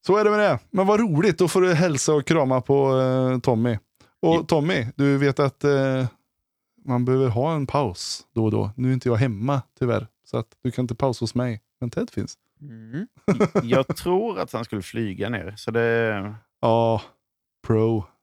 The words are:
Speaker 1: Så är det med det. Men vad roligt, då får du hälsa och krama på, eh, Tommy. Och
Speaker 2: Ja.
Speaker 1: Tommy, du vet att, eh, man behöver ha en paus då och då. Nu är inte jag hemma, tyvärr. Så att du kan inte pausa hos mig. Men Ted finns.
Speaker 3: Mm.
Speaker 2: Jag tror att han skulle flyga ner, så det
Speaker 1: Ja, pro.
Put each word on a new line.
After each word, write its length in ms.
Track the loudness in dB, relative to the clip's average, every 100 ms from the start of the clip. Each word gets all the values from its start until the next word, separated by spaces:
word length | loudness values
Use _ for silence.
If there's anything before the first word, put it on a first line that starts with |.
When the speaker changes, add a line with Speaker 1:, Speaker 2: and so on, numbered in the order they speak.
| 2
Speaker 1:
Så 100 | 2
är 80 |
det 60 | 2
med 80 | 2
det. 180 | 2 0 _
Men 160 | -2 2
vad 140 | 2
roligt, 380 | 2 2 2 2
då 100 | 2
får 120 | 4
du 140 | 2
hälsa 400 | 4 2 0 0
och 120 | 0 2
krama 340 | 0 2 0
på, 400 | 2 2 4 2
eh, 380 | 2 2 0 0
Tommy. 380 | 0 2 0 -2 _ _ _ _
Och 120 | 0
Speaker 2:
Ja. 100 | 2 2
Speaker 1:
Tommy, 380 | 0 2 -2 -4 0
du 220 | 2 4
vet 200 | 2 2
att, 240 | 0 0
eh, 420 | 0 2 2 0 -2 _ _ _ _ _ _ _
man 200 | -4 -2
behöver 240 | 2 2 2
ha 260 | 2 0
en 120 | -2 -2
paus 600 | 0 -2 -4 -10 -10 -6
då 100 | 0
och 60 | 0
då. 200 | 0 -2 -2
Nu 120 | -2
är 40 |
inte 160 | 0 0
jag 80 | 2
hemma, 460 | 0 0 -2 -4 -4 _
tyvärr. 280 | -2 -2 -4 _
Så 120 | _ -8
att 100 | -8 _
du 80 | -6
kan 120 | -4
inte 120 | -4
pausa 280 | -2 -2 -2
hos 120 | -4
mig. 280 | -4 -4 -6 _ _
Men 100 | -8
Ted 200 | -6 -6
finns. 240 | -6 -10 -12 _ _
Speaker 3:
Mm. 460 | -20 -18 -12 -10 -10 _ -2 0 2 0
Speaker 2:
Jag 340 | 0 0 0 -4
tror 420 | -2 -2 -2 -6
att 140 | -6
han 120 | -6
skulle 180 | -6 -8
flyga 460 | -6 -6 -6 -6 -6
ner, 260 | -6 -8 -10
så 140 | -4
det 640 | -2 0 0 0 -4 -8 -12 _ _
Speaker 1:
Ja, 420 | 0 2 2 0 -4 _ _ _ _ _ 0
pro. 380 | 2 2 0 -6 _